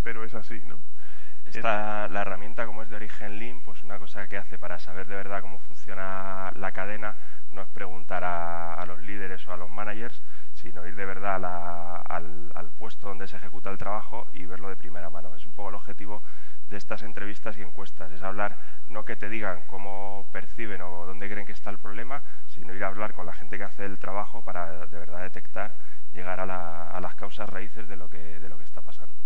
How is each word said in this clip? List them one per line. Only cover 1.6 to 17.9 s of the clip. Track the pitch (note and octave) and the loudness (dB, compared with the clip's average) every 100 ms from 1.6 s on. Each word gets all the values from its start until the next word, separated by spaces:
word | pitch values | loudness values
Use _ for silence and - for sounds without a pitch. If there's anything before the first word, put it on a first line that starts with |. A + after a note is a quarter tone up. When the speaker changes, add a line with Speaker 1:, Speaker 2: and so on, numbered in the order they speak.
| A2+ G#2 G#2 G#2+ G#2 | -2 -2 -2 -2 -2
Speaker 1:
Eh, | |
Speaker 2:
la | G2+ | -2
herramienta, | G2+ F#2+ G#2 - A2+ | -2 0 0 0 0
como | A2 | 0
es | A2 | 0
de | G#2+ | 0
origen | G#2+ - G#2 G#2 | 0 0 0 0
Lean, | A#2 - | 0 0
pues | - - | 0 0
una | - G2+ | 0 0
cosa | G2 G#2+ G2 | 0 0 0
que | G2 | 0
hace | - F#2 | 0 0
para | F2 F2 | 0 0
saber | F2 F2 F#2+ | 0 0 0
de | G2 | 0
verdad | G2 G2 | -2 0
cómo | F#2+ F#2+ | 0 0
funciona | - - - F#2+ F#2+ F#2+ F#2+ F#2+ F#2+ F#2 | 0 0 0 0 0 0 0 -2 0 0
la | F#2+ | 0
cadena | F#2 F#2+ G#2+ G#2+ A2 - - - | -2 0 0 0 0 0 0 0
no | - | 0
es | F#2+ | 0
preguntar | - G2 F#2 - F#2 | 0 0 0 0 0
a, | F2 F2 E2+ E2+ E2+ | -2 -2 -2 -2 -2
a | E2 F2 | -2 -2
los | F2+ | 0
líderes | - G2+ F#2+ F#2 - | 0 0 0 0 0
o | |
a | F2+ | 0
los | F2+ | 0
managers, | - G#2 G#2 A#2 - - - - | 0 0 0 0 0 0 0 0
sino | - F2 F2+ F2 | 0 0 0 0
ir | G2 | 0
de | G2 | 0
verdad | F#2+ G2 F#2+ | 0 0 0
a | |
la, | F#2 F2 F2 E2+ F2 F2 | -2 0 0 0 0 0
al, | F2 F2 E2+ E2+ E2+ E2 | 0 0 0 0 0 0
al | - | 0
puesto | - A2 - G#2 | 0 0 0 0
donde | F#2+ F#2+ | 0 0
se | F#2+ | 0
ejecuta | F#2+ G2 G2 | 0 0 0
el | G2 | 0
trabajo | F#2+ G#2 - A2+ - | 0 0 0 0 0
y | - F2+ | 0 0
verlo | F#2 F#2+ | 0 0
de | F#2+ | 0
primera | F#2+ F#2 E2+ | 0 0 0
mano. | E2+ - - | 0 0 0
Es | - | 2
un | |
poco | - G2+ | 0 0
el | G2 | 0
objetivo | - G2 G2+ G#2 - - - - - | 0 0 0 0 0 2 2 0 0
de | G2+ | 0
estas | - G#2 | 0 0
entrevistas | G#2 G2+ G2+ G#2 A2+ G2+ | 0 0 0 0 0 0
y | |
encuestas, | F#2+ - G2 | 0 0 0